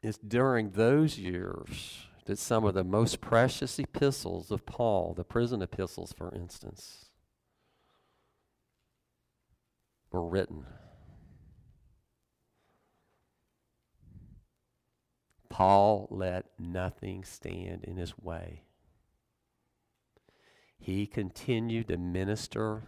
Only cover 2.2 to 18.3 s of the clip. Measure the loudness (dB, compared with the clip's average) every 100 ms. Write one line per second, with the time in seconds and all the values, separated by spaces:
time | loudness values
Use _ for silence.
2.2 | -6 -4 2 4 4 4 2 4 4 2
3.2 | 4 6 6 2 -6 -4 -6 2 2 2
4.2 | -4 -6 -4 -6 -6 0 2 2 0 -4
5.2 | -2 0 0 0 -4 -4 -6 -6 -12 -10
6.2 | -10 -8 -12 -12 -16 -16 -20 -20 -20 _
7.2 | _ _ _ _ _ _ _ _ _ _
8.2 | _ _ _ _ _ _ _ _ _ _
9.2 | _ _ _ _ _ _ _ _ _ -4
10.2 | -2 -2 -2 -8 -14 -20 -20 -20 -20 -20
11.2 | -20 -20 -20 -20 -20 -20 _ _ _ _
12.2 | _ _ _ _ _ _ _ _ _ _
13.2 | _ _ _ _ _ _ _ _ -20 -20
14.2 | -20 -20 _ _ _ _ _ _ _ _
15.2 | _ _ _ 2 8 8 8 4 -2 -4
16.2 | -2 -2 -6 -12 -6 -4 -4 -6 -8 -8
17.2 | -12 -14 -12 -10 -10 -10 -10 -8 -8 -10
18.2 | -10